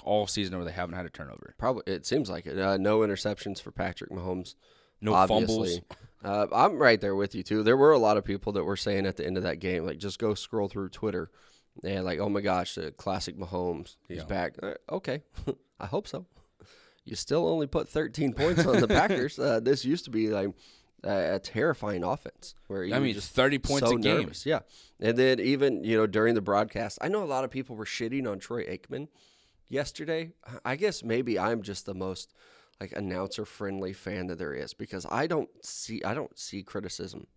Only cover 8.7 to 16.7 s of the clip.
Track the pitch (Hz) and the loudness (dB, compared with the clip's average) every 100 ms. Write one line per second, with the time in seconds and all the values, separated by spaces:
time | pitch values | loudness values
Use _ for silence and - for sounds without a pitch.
8.7 | 98 104 98 98 - 85 92 90 80 92 | -2 0 0 0 -2 -2 -2 -2 -2 -2
9.7 | 90 82 73 98 - 110 101 - 110 101 | -2 -4 -6 -8 -2 -2 -2 -4 -4 -4
10.7 | 101 92 - 107 90 80 _ _ _ _ | -4 -8 -4 -4 -4 -6 _ _ _ _
11.7 | - 87 98 92 82 101 101 101 92 87 | -10 -6 -4 -2 -2 0 0 2 0 0
12.7 | - 78 - 98 92 - 85 87 92 90 | -6 -8 -6 -4 -4 -6 -8 -6 -4 -2
13.7 | 85 69 - - 85 78 87 87 - 95 | -4 -8 -18 -14 -10 -6 -2 -4 -4 -10
14.7 | - - 180 175 143 - - - - _ | -10 -8 -6 -4 -6 -8 -10 -8 -8 _
15.7 | - 98 143 - - 180 _ _ _ - | -12 -6 -6 -6 -12 -12 _ _ _ -20